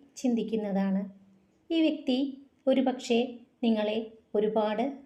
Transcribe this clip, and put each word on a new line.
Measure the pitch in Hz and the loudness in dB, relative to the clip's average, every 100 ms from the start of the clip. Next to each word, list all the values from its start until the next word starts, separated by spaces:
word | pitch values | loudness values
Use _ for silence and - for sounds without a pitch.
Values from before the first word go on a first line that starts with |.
| - - | -16 -6
ചിന്തിക്കുന്നതാണ്. | 262 226 196 220 208 196 196 196 202 - - _ _ _ - | -2 0 -2 -4 -2 0 0 -2 -4 -12 -20 _ _ _ -4
ഈ | 330 | 2
വ്യക്തി | 320 302 - 254 277 - - _ - | 2 0 0 0 -2 -6 -18 _ 0
ഒരുപക്ഷേ | 262 254 247 - 233 247 - - _ | 2 2 -2 0 0 0 -6 -20 _
നിങ്ങളെ | 233 214 208 220 226 - _ | 2 2 0 -2 -6 -12 _
ഒരുപാട് | 208 208 220 214 214 277 - | 0 2 2 0 0 -2 -4